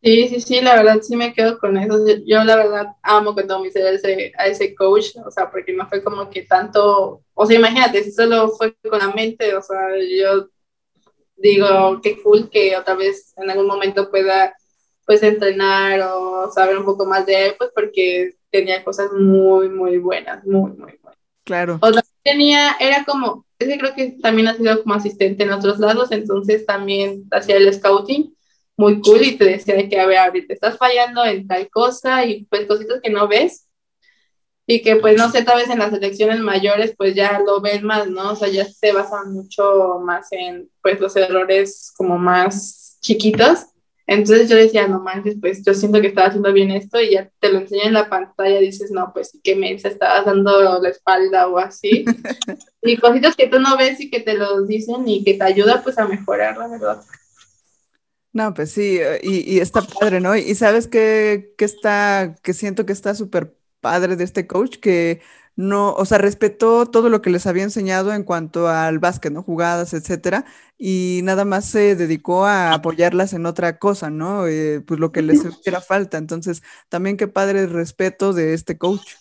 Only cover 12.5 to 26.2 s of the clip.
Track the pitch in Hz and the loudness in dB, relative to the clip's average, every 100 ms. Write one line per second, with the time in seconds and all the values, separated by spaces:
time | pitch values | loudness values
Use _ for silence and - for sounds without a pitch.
12.5 | 214 196 185 185 185 196 196 _ - 190 | 0 0 0 -4 -2 -4 -6 _ -10 -6
13.5 | 190 196 196 196 196 196 196 190 190 190 | -2 -2 -2 -2 -2 -2 0 0 2 0
14.5 | - _ _ _ _ - 208 214 214 196 | -2 _ _ _ _ 2 4 4 2 -2
15.5 | 196 196 196 196 190 185 185 185 185 190 | 0 0 0 0 0 -2 -4 -6 -6 -4
16.5 | 196 190 196 196 196 190 190 190 190 196 | 2 2 2 -2 -2 0 0 2 2 2
17.5 | 202 - - 208 190 185 180 180 _ _ | -2 -4 -4 -2 0 0 0 -4 _ _
18.5 | 196 185 185 190 190 196 196 196 190 190 | -2 0 -4 -6 -6 -4 2 4 6 6
19.5 | 190 190 190 180 180 180 - - - 196 | 4 2 -2 -2 -2 -2 -4 -8 -12 -2
20.5 | 196 190 - - _ - _ _ _ - | -2 -2 -8 -20 _ -20 _ _ _ -8
21.5 | 175 175 165 220 226 - _ 285 294 294 | -4 -4 2 2 2 -2 _ -2 2 2
22.5 | 294 285 - 262 277 285 277 233 - _ | 4 2 0 0 0 -2 -4 -4 -8 _
23.5 | _ 254 285 269 269 254 - 226 220 220 | _ -6 -4 -6 -4 -8 -2 0 2 2
24.5 | 226 226 220 220 208 208 - 196 196 202 | 2 0 0 0 -4 -4 -2 -2 0 -2
25.5 | 196 196 208 214 226 247 214 | 0 -2 0 0 0 0 -4